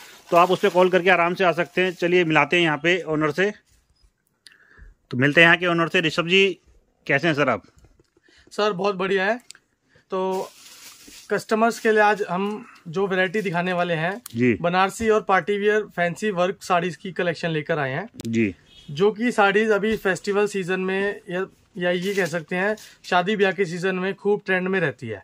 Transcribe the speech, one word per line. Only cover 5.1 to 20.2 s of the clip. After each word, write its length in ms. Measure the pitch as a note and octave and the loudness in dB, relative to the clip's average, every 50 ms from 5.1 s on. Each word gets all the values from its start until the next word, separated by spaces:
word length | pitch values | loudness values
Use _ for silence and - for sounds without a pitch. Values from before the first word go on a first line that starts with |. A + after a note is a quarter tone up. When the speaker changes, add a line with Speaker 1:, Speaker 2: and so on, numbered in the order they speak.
Speaker 1:
तो 80 | - B2 | -4 0
मिलते 220 | C3 D3 D3 E3+ | 0 2 6 6
हैं 60 | E3 | 6
यहाँ 100 | E3+ E3+ | 8 6
के 100 | E3+ F3 | 4 2
ओनर 220 | F3+ E3+ E3+ E3 D#3 | 0 0 0 0 0
से। 120 | - F#3 | 0 0
ऋषभ 280 | E3+ D#3 - - E3 E3+ | 0 0 0 -2 -2 2
जी, 180 | F#3 G3 G3 G3 E3+ - _ _ _ _ _ _ _ _ - | 2 4 4 2 0 -4 _ _ _ _ _ _ _ _ -4
कैसे 220 | - D3 C#3 - E3+ | -2 -2 0 2 0
हैं 60 | D3+ | 0
सर 140 | C3+ D3 C3 | 2 2 0
आप? 140 | A#2 G2 - _ _ _ _ _ _ _ _ _ _ _ _ _ _ _ _ _ - | 0 -2 -4 _ _ _ _ _ _ _ _ _ _ _ _ _ _ _ _ _ -4
Speaker 2:
सर, 200 | - G#3 G#3+ G3+ | -2 -2 -2 0
बहुत 240 | F3 G3 G3+ G3+ | -2 -2 -2 -2
बढ़िया 280 | F3+ F#3+ - G3+ F#3+ F#3 | -2 -2 -2 0 0 0
है। 140 | G3+ A3+ B3 - - - _ _ _ _ _ _ _ _ _ _ - | 0 -2 -4 -6 -16 -20 _ _ _ _ _ _ _ _ _ _ -8
तो 380 | F#3+ F#3 F#3 F#3+ F#3 F#3+ - - - - - - - - - - - - - - - - - - | -6 -4 -4 -4 -4 -4 -6 -8 -12 -20 -20 -20 -20 -20 -20 -20 -20 -20 -20 -20 -20 -16 -8 -6
कस्टमर्स 480 | G#3 F#3 - - A3+ A3 A3+ A#3 A3 - | -6 -4 -2 -2 0 2 2 2 0 0
के 120 | - A3+ G#3+ | 0 2 2
लिए 80 | G#3+ G#3+ | 4 4
आज 220 | G#3 G#3 F#3+ G3+ - | 4 2 0 -4 -6
हम 340 | F3 F3+ G3 G#3 G#3+ G#3+ A#3+ - - - - E3+ | -4 -4 -4 -4 -6 -8 -12 -16 -20 -20 -14 -8
जो 180 | D3+ F#3+ G3 | -4 -2 -2
वैरायटी 340 | F#3 F#3+ F#3 F#3 F#3 E3 A3 F#3 | 0 0 0 0 0 0 -2 -4
दिखाने 300 | G3 D#3+ F3 F3 F#3 F#3 | -2 -2 -2 -2 -2 -2
वाले 220 | F3 F3 F3 E3+ | -2 -2 -2 -2
हैं, 240 | D#3 D#3+ F3 G3 A#3+ - - - | -2 -2 -4 -4 -6 -10 -8 -4
Speaker 1:
जी। 220 | A#2 B2 B2 G#2+ F2+ | 0 2 2 2 2
Speaker 2:
बनारसी 480 | - E3+ F3+ F#3 F#3+ G3 F#3+ - A3+ A3 | 0 0 2 2 0 0 -2 -2 0 2
और 160 | G#3+ A3 - - | 2 2 2 2
पार्टी 300 | F#3+ F#3 D#3+ - G#3 G3+ | 0 0 0 -2 -4 -2
वियर 280 | G3+ G#3 G#3 G#3+ G#3 - - | 0 2 2 0 0 -4 -4
फैंसी 340 | - F3 F3 E3 - G#3+ G#3+ | -2 -2 -2 -2 -4 -4 -4
वर्क 320 | G3 F3 F3+ F3+ E3+ - - | 0 0 0 -2 -2 -4 -4
साड़ीज 340 | - F#3+ F3 E3+ F3+ D#3+ | 0 0 0 0 -2 -6
की 160 | - - G3 E3 | -8 -12 -10 -6
कलेक्शन 380 | - F3+ F3 D#3 - - E3+ | -4 -2 -2 -2 -4 -4 -4
लेकर 280 | D#3+ D#3 D3 - E3 D3+ | -4 -4 -2 -2 -2 -2
आए 140 | C#3+ C3 C3 | -2 -4 -4
हैं 160 | D#3 G3+ A#3 - - - | -6 -8 -10 -12 -10 -8
Speaker 1:
जी। 280 | A2+ A2+ A#2 A2+ G2 F2 _ _ _ - - - - | -4 0 0 0 0 -2 _ _ _ -20 -20 -18 -10
Speaker 2:
जो 220 | D3 C#3+ G3 G#3 | -2 0 2 2
कि 200 | G#3+ G#3 A#3+ B3 - | 2 2 -2 -2 2
साड़ीज 380 | - G3+ G3 G3 G#3+ A3 A3 | 4 4 4 4 2 2 2
अभी 260 | G#3+ G3 F#3+ A3 A3 | 2 2 2 0 -2
फेस्टिवल 500 | - - G3 F3+ - | -2 -2 -2 -2 -2